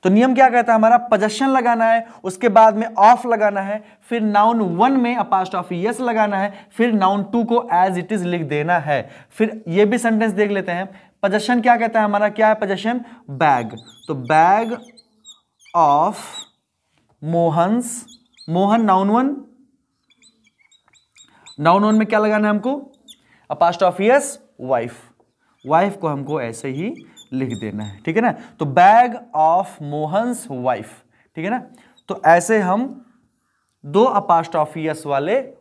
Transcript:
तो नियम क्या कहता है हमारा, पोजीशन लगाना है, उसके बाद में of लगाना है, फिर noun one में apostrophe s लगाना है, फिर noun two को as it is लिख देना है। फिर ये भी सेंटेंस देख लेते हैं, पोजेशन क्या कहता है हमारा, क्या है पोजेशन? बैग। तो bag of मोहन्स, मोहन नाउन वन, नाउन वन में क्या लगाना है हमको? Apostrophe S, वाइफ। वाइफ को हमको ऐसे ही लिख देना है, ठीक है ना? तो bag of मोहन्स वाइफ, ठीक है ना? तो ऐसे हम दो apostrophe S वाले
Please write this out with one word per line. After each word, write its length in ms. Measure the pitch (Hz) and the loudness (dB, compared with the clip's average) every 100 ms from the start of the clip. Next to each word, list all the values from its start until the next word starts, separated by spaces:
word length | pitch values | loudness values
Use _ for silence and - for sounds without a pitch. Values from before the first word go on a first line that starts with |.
तो 80 | - | 2
नियम 240 | 202 254 | 4 4
क्या 140 | 254 262 | 6 4
कहता 220 | 240 233 | 4 2
है 60 | 226 | 4
हमारा, 180 | 220 240 | 4 4
पोजीशन 520 | 233 214 214 214 269 | 2 0 0 -2 0
लगाना 360 | 269 240 233 | 0 0 0
है, 220 | 226 226 226 - | 2 0 -2 -12
उसके 240 | 190 185 240 | -12 -2 4
बाद 280 | 214 220 214 | 6 6 4
में 120 | 226 | -4
of 320 | - 208 240 247 | 4 4 4 2
लगाना 340 | 233 208 202 | 0 0 -2
है, 220 | 196 214 214 _ _ | -6 -8 -12 _ _
फिर 140 | 233 | -4
noun 400 | 214 208 214 233 196 170 | 0 2 2 2 -2 0
one 180 | 240 269 | 2 2
में 200 | 240 247 | 0 -2
apostrophe 640 | 202 190 185 190 180 180 196 | -2 -2 -2 -6 -6 -6 -6
s 140 | 240 | -4
लगाना 380 | 254 226 208 196 | -4 0 0 0
है, 140 | 202 196 - - | -6 -8 -20 -2
फिर 160 | 233 | 0
noun 320 | 220 185 202 202 | 2 0 0 -2
two 100 | 233 226 | -2 0
को 220 | 233 240 | -2 0
as 240 | 170 185 180 | 0 2 0
it 140 | 170 | -6
is 120 | 214 | -6
लिख 180 | 175 175 | -4 -4
देना 360 | 151 147 151 175 | -4 -4 -2 -2
है। 300 | 147 143 110 - - | 0 -4 -4 -16 -20
फिर 320 | - 220 220 - | -4 -4 -4 -6
ये 160 | 170 | 0
भी 140 | 208 233 | 2 2
सेंटेंस 340 | 240 220 220 | 0 0 -2
देख 180 | 190 208 | 0 -2
लेते 220 | 202 185 | -2 -4
हैं, 160 | 175 190 - _ _ | -6 -8 -14 _ _
पोजेशन 360 | 202 202 208 247 | -2 -2 -2 0
क्या 160 | 226 240 | 2 2
कहता 220 | 226 226 | 2 0
है 60 | |
हमारा, 240 | 208 208 208 | 0 0 -2
क्या 200 | 208 220 | 0 0
है 60 | |
पोजेशन? 460 | 214 208 190 202 247 240 - - | 2 -2 -4 -4 -4 -8 -20 -16
बैग। 400 | 139 151 131 117 110 - - _ | -2 0 0 -2 -12 -20 -20 _
तो 60 | 147 123 | -10 -2
bag 460 | 156 165 202 226 240 - _ _ _ _ - _ _ _ | 2 4 2 -2 -8 -12 _ _ _ _ -20 _ _ _
of 420 | 170 156 143 175 202 - - - _ _ _ _ _ _ _ | 0 2 2 0 -4 -14 -18 -20 _ _ _ _ _ _ _
मोहन्स, 840 | 151 170 170 160 175 226 247 - - - _ _ - | -4 0 0 2 0 0 -4 -12 -16 -20 _ _ -6
मोहन 340 | 170 196 226 | -2 2 2
नाउन 260 | 220 190 196 | 2 2 2
वन, 260 | 220 269 285 - _ _ _ _ _ _ _ _ _ _ _ _ _ _ _ _ _ _ _ - - | 2 0 -4 -12 _ _ _ _ _ _ _ _ _ _ _ _ _ _ _ _ _ _ _ -20 -2
नाउन 240 | 147 185 | 2 2
वन 100 | 208 | 4
में 120 | 214 214 | 2 2
क्या 120 | 214 | 0
लगाना 300 | 214 214 214 | 0 0 0
है 60 | |
हमको? 200 | 208 233 285 277 _ _ - _ _ _ | -2 -2 -6 -10 _ _ -20 _ _ _
Apostrophe 600 | 147 170 175 185 - 202 | 0 0 2 -2 0 2
S, 160 | 269 277 - _ _ | 2 0 -12 _ _
वाइफ। 400 | 127 127 117 - - _ _ _ _ _ 131 | -4 -4 -4 -12 -20 _ _ _ _ _ -2
वाइफ 300 | 160 196 196 | 0 0 -4
को 120 | 165 | -6
हमको 320 | 143 139 147 | -6 -6 -6
ऐसे 280 | 117 113 139 | -8 -10 -10
ही 240 | 131 196 330 - - - | -8 -8 -10 -18 -20 -12
लिख 260 | 131 131 117 | -6 -6 -6
देना 240 | 110 101 | -8 -10
है, 140 | 107 98 | -12 -12
ठीक 140 | - 165 | -6 -2
है 60 | |
ना? 100 | 233 | -2
तो 340 | - - _ 151 | -4 -12 _ -2
bag 420 | 135 180 220 247 233 - 156 | 4 6 6 4 -2 -10 0
of 460 | 156 175 190 - | 2 2 -2 -10
मोहन्स 640 | 147 143 151 190 240 247 - | -10 -6 -4 -4 -4 -8 -10
वाइफ, 420 | 131 123 117 107 - _ _ _ - | -8 -4 -4 -8 -20 _ _ _ -10
ठीक 80 | |
है 60 | 175 | -8
ना? 120 | 240 - _ _ _ - | -8 -10 _ _ _ -12
तो 120 | 190 156 | -2 4
ऐसे 320 | 170 175 220 | 4 4 0
हम 420 | 185 196 269 - - _ _ _ _ _ _ _ | 0 -2 -4 -10 -20 _ _ _ _ _ _ _
दो 200 | 143 160 247 208 | -4 2 2 2
apostrophe 680 | 196 170 160 170 151 165 156 | 2 0 0 -4 -4 -4 -6
S 120 | 156 151 | -6 -4
वाले 300 | 139 147 240 262 - | -4 -2 -4 -4 -16